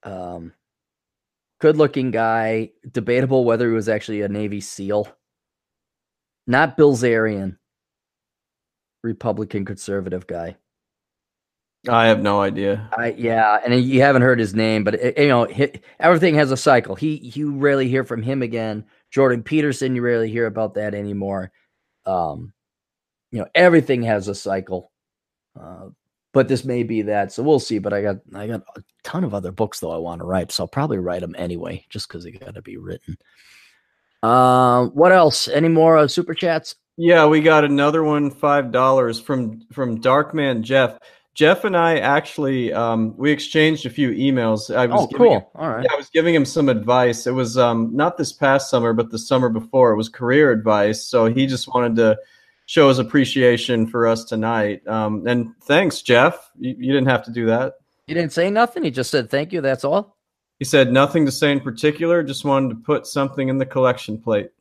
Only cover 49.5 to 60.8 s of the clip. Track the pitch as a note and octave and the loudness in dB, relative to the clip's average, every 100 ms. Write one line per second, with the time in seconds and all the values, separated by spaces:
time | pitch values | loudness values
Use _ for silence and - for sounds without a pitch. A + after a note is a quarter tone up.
49.5 | A2+ A2 C3+ B2 G#2+ A2+ - A#2+ C3+ D3+ | -2 -2 4 4 4 -2 -6 0 2 4
50.5 | A2 G#2+ G#2+ G#2 A2 - B2 A2+ A#2+ C3+ | 2 2 2 2 -2 -2 0 2 2 -2
51.5 | C3 - B2 A#2+ A2+ A2+ G#2+ - _ _ | -2 -4 -2 0 2 2 2 -4 _ _
52.5 | _ _ - C#3+ C3 A#2 D3 C3 - B2 | _ _ 4 4 4 2 0 0 2 4
53.5 | A#2+ A#2 A#2+ A2+ A#2+ A#2 A2+ A2+ A2 A2 | 2 0 -2 0 0 0 0 -4 -6 -2
54.5 | A2+ G#2 G2 - A2 G#2+ G#2+ G2 B2 A#2 | -2 -2 -4 -6 -4 -4 -4 -4 -4 -4
55.5 | - _ D3 F#3+ - - A#2+ C#3+ - _ | -10 _ 0 0 -4 0 4 4 0 _
56.5 | _ B2+ B2+ B2+ C#3 C3 B2 - A#2+ A2+ | _ -10 -8 -2 0 2 0 -2 -4 0
57.5 | A2+ C3+ - _ _ - D#3+ E3 - F3+ | 0 -2 -8 _ _ -8 -4 -4 -2 -2
58.5 | G#3 A#3 - D4 C3 B2+ D3 A2+ C3+ D#3 | 0 0 0 -6 -4 -2 -2 -2 -4 -4
59.5 | F3 C3+ C3 C#3 F3 G#3 _ _ _ _ | -4 -4 -2 -2 -2 -4 _ _ _ _
60.5 | _ C3+ D3 | _ 0 2